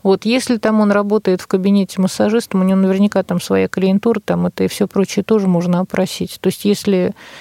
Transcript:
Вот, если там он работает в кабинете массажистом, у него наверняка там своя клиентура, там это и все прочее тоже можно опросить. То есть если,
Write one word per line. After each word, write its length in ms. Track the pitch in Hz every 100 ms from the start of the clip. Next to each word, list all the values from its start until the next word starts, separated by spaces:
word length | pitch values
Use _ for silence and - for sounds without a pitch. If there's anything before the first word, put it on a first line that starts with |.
Вот, 220 | 196 190
если 320 | 220 254 - 226
там 240 | 220 214
он 100 | 208
работает 500 | 202 202 214 196 180
в 60 | -
кабинете 540 | 190 190 202 185 -
массажистом, 640 | 185 - 208 226 - 190
у 20 |
него 160 | 185 190
наверняка 420 | 190 190 208 196
там 180 | 185 175
своя 280 | - 190 190
клиентура, 500 | - 190 196 233 214
там 280 | - 175 175
это 180 | -
и 40 | 190
все 200 | - 202
прочее 340 | 202 185 -
тоже 240 | 190 220 190
можно 320 | 175 175 175
опросить. 600 | 185 - 185 - 180 -
То 80 | 190
есть 160 | -
если, 500 | 202 202 - 185 185 - - -